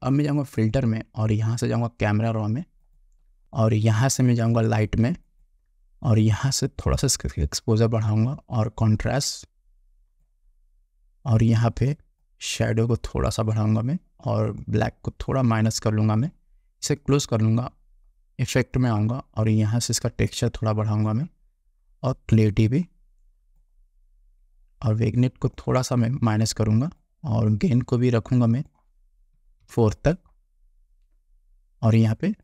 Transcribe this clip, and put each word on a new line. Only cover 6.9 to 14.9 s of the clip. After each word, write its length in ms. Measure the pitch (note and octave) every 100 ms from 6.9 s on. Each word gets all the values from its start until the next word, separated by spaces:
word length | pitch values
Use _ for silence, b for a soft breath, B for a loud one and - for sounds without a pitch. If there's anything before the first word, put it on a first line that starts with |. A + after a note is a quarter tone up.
| -
सा 80 | C3+
इसका 240 | - - -
एक्सपोजर 500 | C#2+ - - G#2+ A2+
बढ़ाऊँगा 500 | A2+ G#2+ G#2+ A#2 B2+ -
और 200 | A#2 A2
कॉन्ट्रास्ट 760 | - A2 G#2+ A#2 C3 - - - _ _ _ _ _ _ _ _ _ _ _ _ _ _ _ _ _ C3+
और 180 | A2+
यहाँ 280 | A2+ A2+ A#2
पे 240 | - C3 D3+ _ _ _ _
शैडो 460 | - - A2+ A2 A#2
को 100 | A2+
थोड़ा 320 | - B2+ C3
सा 140 | -
बढ़ाऊँगा 380 | A2 G#2+ G#2+ A2
मैं 160 | A#2+ F3 - _ A#2
और 260 | A2 A2 - -
ब्लैक 280 | G#2+ A2+